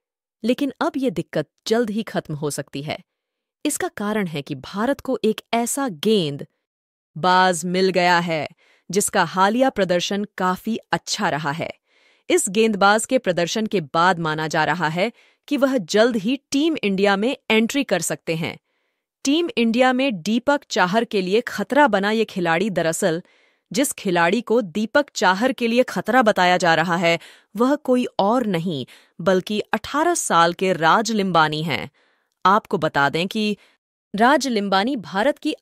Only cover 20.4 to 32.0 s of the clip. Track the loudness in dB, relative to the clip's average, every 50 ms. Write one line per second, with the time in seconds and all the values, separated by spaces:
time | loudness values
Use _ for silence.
20.4 | 0 0 -2 -2 -2 _ 0 0 0 2 2 0 0 0 -2 -4 -2 0 0 -2
21.4 | -2 -2 -6 -8 -6 0 2 4 4 4 2 0 0 0 0 -2 -2 -4 -4 -4
22.4 | -2 0 0 0 -2 -2 -2 0 0 0 0 0 0 -2 -2 -2 -6 _ _ _
23.4 | _ _ _ _ _ _ -2 -2 -2 -2 -4 -6 -4 -2 2 2 2 2 2 0
24.4 | 0 0 0 0 0 -2 -4 -4 -4 0 0 0 0 0 _ 0 2 2 2 2
25.4 | 0 -2 0 -2 -2 0 2 2 0 0 -2 -4 -2 2 2 4 4 4 4 4
26.4 | 4 4 4 4 4 2 2 2 2 0 0 2 2 2 2 0 -2 -10 -20 _
27.4 | _ _ -2 0 2 2 2 0 2 2 2 2 2 0 -2 0 2 2 2 0
28.4 | 0 0 -2 -2 -2 -4 -4 -6 -8 -10 -14 -20 _ _ _ -4 0 0 0 0
29.4 | 0 -2 -4 -6 -4 -4 -6 -6 -6 -4 -2 0 0 0 0 -2 -2 0 2 4
30.4 | 4 2 2 -2 -2 -2 0 2 2 4 4 2 2 0 -2 -2 -2 2 2 2
31.4 | 2 2 0 -4 -4 -4 -4 -6 -6 -10 -16 _